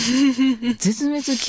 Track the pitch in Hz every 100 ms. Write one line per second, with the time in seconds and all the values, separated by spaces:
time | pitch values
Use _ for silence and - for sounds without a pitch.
0 | 226 262 277 247 262 226 240 220 190 220
1 | 285 294 277 247